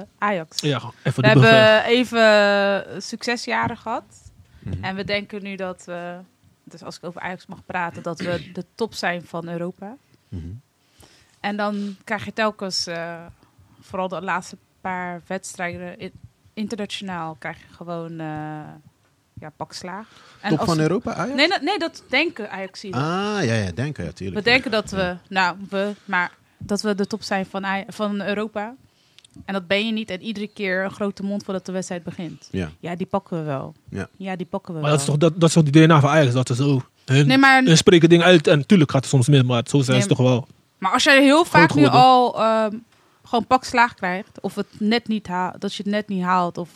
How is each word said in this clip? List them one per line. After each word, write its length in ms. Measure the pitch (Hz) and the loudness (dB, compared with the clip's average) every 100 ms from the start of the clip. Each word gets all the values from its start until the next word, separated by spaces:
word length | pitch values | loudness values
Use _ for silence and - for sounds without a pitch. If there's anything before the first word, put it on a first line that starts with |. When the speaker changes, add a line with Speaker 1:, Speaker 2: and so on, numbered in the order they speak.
| 202 - | -12 -6
Speaker 1:
Ajax. 420 | 208 185 156 - | -4 -4 -6 -6
Speaker 2:
Ja, 160 | 151 123 | -4 -4
even 160 | 117 - | -6 -8
Speaker 1:
We 0 | |
Speaker 2:
de 100 | 147 | -4
brug, 200 | 131 214 | 2 4
Speaker 1:
hebben 180 | 143 226 | 8 8
Speaker 2:
ja. 320 | 220 220 220 - | 8 8 6 4
Speaker 1:
even 1160 | 247 233 233 220 208 202 202 196 196 - 156 | 0 2 4 6 6 4 2 0 -2 -6 -12
succesjaren 760 | - 226 - 240 233 226 226 226 | -12 -10 -6 -6 -4 -4 -4 -6
gehad. 280 | 226 269 - _ - _ _ _ | -10 -10 -10 _ -20 _ _ _
Speaker 3:
Mhm. 260 | - 90 | -10 -8
Speaker 1:
En 100 | 180 190 | -8 -8
we 80 | |
denken 380 | 196 202 202 208 | -6 -6 -6 -12
nu 140 | 196 190 | -12 -10
dat 260 | 185 185 - | -10 -12 -14
we, 300 | 175 175 175 190 _ _ _ | -12 -12 -14 -18 _ _ _
dus 180 | - 165 | -20 -20
als 140 | - - | -18 -14
ik 80 | |
over 160 | 175 170 | -14 -10
Ajax 260 | 180 185 - | -10 -12 -14
mag 120 | 180 - | -20 -10
praten, 360 | 180 170 170 | -8 -8 -8
dat 180 | 170 160 | -10 -8
we 300 | 175 175 180 | -6 -8 -8
de 120 | 180 - | -14 -12
top 200 | - 220 | -8 -8
zijn 280 | - 190 175 165 | -6 -6 -6 -8
van 220 | 170 170 | -12 -8
Europa. 480 | 170 175 - 196 269 _ _ _ | -8 -8 -10 -16 -18 _ _ _
Speaker 3:
Mhm. 140 | 90 85 117 _ _ _ _ _ _ _ _ | -14 -12 -16 _ _ _ _ _ _ _ _
Speaker 1:
En 160 | 202 208 | -8 -4
dan 400 | 208 208 202 190 | -4 -4 -8 -10
krijg 200 | - 208 | -10 -10
je 80 | 202 | -8
telkens, 540 | 214 214 208 190 - 180 | -4 -4 -4 -8 -8 -8
eh, 280 | 170 170 170 170 - _ _ _ _ | -8 -10 -14 -18 -20 _ _ _ _
vooral 280 | - 190 185 | -12 -6 -6
de 120 | 170 | -6
laatste 340 | 185 175 - 196 _ _ | -4 -6 -6 -18 _ _
paar 420 | 190 185 180 175 - | -10 -8 -8 -10 -10
wedstrijden 760 | 190 - - 175 175 175 - | -10 -10 -10 -10 -8 -14 -14
i-, 80 | 185 - - _ _ | -16 -18 -20 _ _
internationaal, 800 | - 202 214 202 - 196 180 160 156 | -10 -8 -8 -10 -10 -10 -8 -10 -10
krijg 180 | 165 - | -14 -14
je 180 | - - | -18 -18
gewoon, 340 | 170 170 165 165 | -12 -10 -10 -10
eh, 60 | 156 151 151 151 151 156 _ _ _ _ _ - | -10 -10 -10 -12 -16 -20 _ _ _ _ _ -20
ja, 100 | 156 - | -18 -14
pak 160 | 156 | -14
slaag. 340 | - 180 190 226 _ _ _ | -14 -14 -16 -16 _ _ _
En 80 | 175 | -2
Speaker 3:
Top 80 | 156 | 0
Speaker 1:
als 100 | - | 0
Speaker 3:
van 100 | 160 | 0
Europa, 340 | 156 202 233 | 0 -2 -4
Ajax? 200 | - 208 277 | -6 -4 0
Speaker 1:
Nee, 120 | 320 | 0
dat, 120 | 392 | 0
nee, 180 | 285 403 | -2 -4
dat 240 | 330 - - | -6 -10 -6
denken 420 | 262 339 - 208 | -2 -2 -6 -12
Ajaxiden. 500 | 190 190 - 202 175 | -12 -14 -14 -8 -4
Speaker 3:
Ah, 440 | 156 185 208 208 | -4 -2 -4 -2
ja, 100 | 120 | 0
ja, 160 | 113 95 | 0 -2
denken, 300 | 87 147 - | -6 -8 -8
ja, 80 | 85 | -10
tuurlijk. 320 | - 95 208 | -10 -8 -4
Speaker 1:
We 60 | 233 | 0
denken 200 | 254 247 | 0 0
dat 200 | 214 - | -4 -4
Speaker 3:
Ja. 60 | 190 | -4
Speaker 1:
we, 200 | 180 180 - | -4 -6 -6
nou, 220 | 190 180 180 202 | -2 -2 -2 -8
we, 220 | 196 202 202 | -6 -6 -8
maar 280 | - 180 175 _ _ - | -4 -4 -4 _ _ -14
dat 240 | - 202 | -6 -4
we 120 | 214 | -2
de 120 | 202 196 | -2 -4
top 160 | 214 | -6
zijn 240 | - 196 185 | -6 -6 -6
van 180 | 196 | -8
Aj-, 200 | 196 196 190 | -6 -6 -8
van 340 | 196 208 202 | -8 -6 -6
Europa. 520 | 190 202 214 214 214 269 _ _ _ _ _ - | -4 -4 -6 -8 -10 -14 _ _ _ _ _ -18
En 80 | - | -10
dat 140 | 190 175 | -8 -2
ben 200 | 202 226 | -2 -2
je 60 | |
niet. 180 | 220 214 | -4 -6
En 120 | 185 | -10
iedere 240 | 226 202 208 | -10 -10 -10
keer 300 | - 196 185 | -8 -4 -4
een 60 | 190 | -4
grote 320 | - 202 - | -6 -8 -6
mond 220 | 196 202 | -8 -8
voordat 220 | - 190 - | -6 -8 -8
de 60 | |
wedstrijd 300 | 185 180 175 | -8 -8 -10
begint. 460 | 170 - 156 135 - | -12 -12 -12 -14 -10
Speaker 3:
Ja. 200 | 92 80 82 | -8 -8 -10
Speaker 1:
"Ja, 140 | 165 175 | -12 -10
die 100 | 185 | -6
pakken 320 | 196 - 170 | -6 -6 -8
we 40 | |
wel. 300 | 151 135 - - - | -6 -8 -10 -16 -12
Speaker 3:
Ja. 180 | 98 - - | -10 -10 -12
Speaker 1:
Ja, 200 | 190 185 | -10 -10
die 100 | 185 | -8
pakken 280 | 196 - | -10 -10
we 60 | 160 | -6
Speaker 2:
Maar 100 | 151 | 0
dat 100 | 147 | 0
is 60 | - | 0
Speaker 1:
wel." 100 | 147 | 2
Speaker 2:
toch, 140 | 165 | 2
dat, 100 | 170 | 4
dat 80 | 165 | 2
is 60 | |
toch 100 | 170 | 4
die 200 | 147 156 | 6 8
D 40 | 160 | 8
N 20 | |
A 100 | 156 | 8
van 100 | 143 | 6
Ajax, 220 | 160 131 | 4 2
dat 140 | 127 123 | 2 -2
ze 80 | |
zo, 280 | 123 143 135 - _ | 0 0 0 -4 _
hun, 220 | - 135 147 | 0 2 4
Speaker 1:
Nee, 120 | 269 | 6
maar 240 | 269 262 | 6 6
Speaker 2:
hun 120 | 254 160 | 6 6
spreken 320 | - 175 165 | 8 8 8
dingen 180 | 170 175 | 6 8
uit 200 | 175 190 | 6 6
en 200 | 151 - | 2 4
tuurlijk 240 | 196 143 | 4 4
gaat 100 | 131 | 0
het 100 | - | 2
soms 180 | 139 123 | 2 6
mis, 140 | 139 | 4
maar 200 | 123 120 127 | 4 0 0
zo 100 | 143 | 0
zijn 120 | 127 | 2
Speaker 1:
Nee, 80 | 131 | 2
Speaker 2:
ze 60 | - | 0
toch 40 | 139 127 | 2 2
wel 200 | 123 - _ _ - | 2 -2 _ _ -6
Speaker 1:
maar 140 | 185 | 0
als 120 | 240 | 2
jij 180 | 302 269 | 4 6
heel 220 | 277 302 | 6 6
Speaker 2:
groot 40 | 349 | 4
Speaker 1:
vaak 260 | 302 311 | 4 4
nu 100 | - | 6
Speaker 2:
geworden. 160 | 285 240 | 4 6
Speaker 1:
al, 400 | 262 254 240 - | 6 6 4 0
ehm, 360 | 220 220 214 220 - _ _ _ | 0 0 -2 -6 -16 _ _ _
gewoon 220 | - 233 - | -6 -4 0
pak 180 | 262 | 0
slaag 300 | - 247 240 | 0 0 0
krijgt, 460 | - 180 185 - - | 0 -6 -6 -8 -10
of 140 | 196 | -10
het 120 | - 196 - | -8 -10 -4
net 300 | 208 233 226 | 0 0 -2
niet 180 | 214 180 | -6 -4
haal-, 280 | 180 180 - | -4 -4 -6
dat 160 | 196 | -10
je 80 | - | -8
het 100 | 202 | -4
net 160 | 208 208 | -4 -4
niet 140 | 190 | -4
haalt, 360 | 180 185 175 170 | 0 0 0 -4
of 100 | 170 | -12